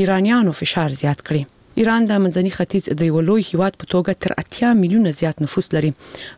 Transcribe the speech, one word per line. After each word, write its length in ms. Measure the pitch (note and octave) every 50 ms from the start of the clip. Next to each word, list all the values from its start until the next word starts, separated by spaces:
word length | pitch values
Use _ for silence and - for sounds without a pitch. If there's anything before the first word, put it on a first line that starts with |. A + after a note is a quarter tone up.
ایرانیانو 560 | F#3+ F#3 F#3+ F#3 F#3+ G#3+ A#3 B3 A3 F3+ D3 -
فشار 360 | - - - F#3 D#3+ D3 C3+ -
زیات 220 | - C#3+ C#3+ - - -
کړي. 160 | D#3 D3 C#3 - _ _ _ _ - -
ایران 300 | A3+ A3+ A3+ A#3 A#3 G#3
د 20 | G#3+ G3 F#3+
منځني 280 | F3+ D#3+ F#3 F#3 F#3+ - -
ختیځ 400 | F3+ - - G3 - - D3+ D3+
د 140 | E3+ E3
یوه 100 | D3+ D#3+ E3 E3+
لوی 200 | G#3 A3+ F#3+ -
هیواد 280 | - E3 F#3+ G3 - -
په 120 | - - -
توګه 180 | F3+ E3+ - F#3 - -
تر 60 | F#3 - -
اتیا 320 | D#3 - - - A#3+ A#3+ A#3 G#3+
میلیونه 340 | F#3 E3+ F#3+ A3+ A3 E3+ D3 -
زیات 240 | E3 D#3+ D3+ - D3+
نفوس 260 | C#3 - F#3+ F#3 - -
لري 160 | D#3 D3+ D#3 C3+ - - - - - - - -